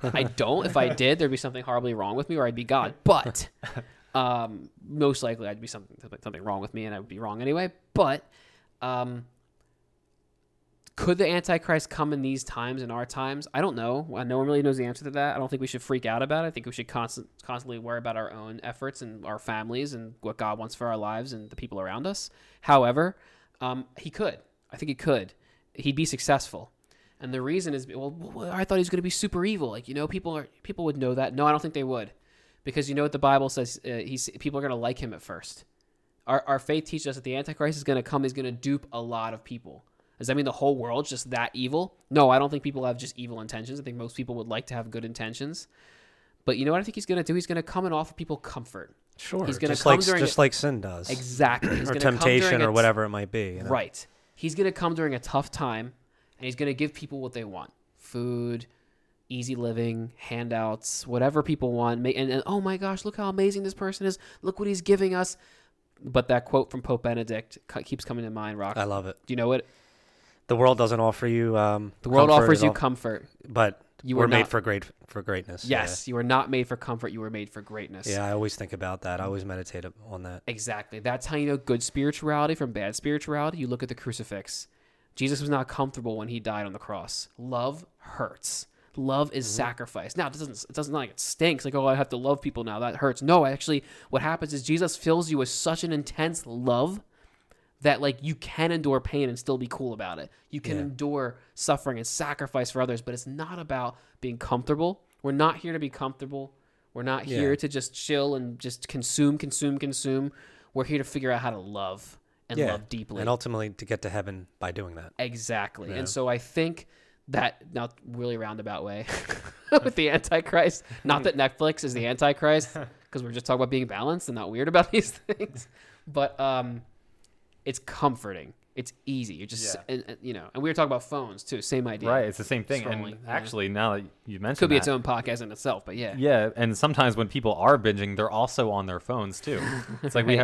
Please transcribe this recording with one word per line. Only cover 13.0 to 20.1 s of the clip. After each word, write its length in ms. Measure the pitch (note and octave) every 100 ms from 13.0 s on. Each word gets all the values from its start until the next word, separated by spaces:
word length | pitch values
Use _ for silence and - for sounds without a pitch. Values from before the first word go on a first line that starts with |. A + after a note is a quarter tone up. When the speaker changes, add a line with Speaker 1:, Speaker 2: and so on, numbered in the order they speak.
| B2
Speaker 1:
times? 420 | C#3 C3+ C#3 D3
I 80 | C3+
don't 140 | F#3 A#2+
know. 300 | A2+ C3 D#3+ G#2
Uh, 80 | B2+
no 120 | B2+
one 80 | C#3
really 160 | D3
knows 160 | C#3+ C3
the 80 | A#2+
answer 180 | A#2+ D3
to 60 |
that. 240 | C#3+ C#3+ -
I 40 |
don't 100 | C3
think 100 | C3
we 40 | C3
should 140 | B2
freak 240 | - C3 A2+
out 160 | A#2
about 220 | C3+ D#3 E3
it. 40 |
I 20 |
think 140 | C#3 A#2
we 40 |
should 160 | A#2 A#2
constant-, 400 | B2+ A2+ - G#2+ _
constantly 360 | - B2 C3 A#2
worry 180 | A#2 A#2+
about 180 | A#2+ A2
our 160 | A2
own 280 | A2 A2 A2+
efforts 400 | - A#2 C3+ C3+
and 240 | A#2 G#2+ E2+
our 140 | G#2
families 540 | - A2 A2 B2 D3
and 200 | B2 A2+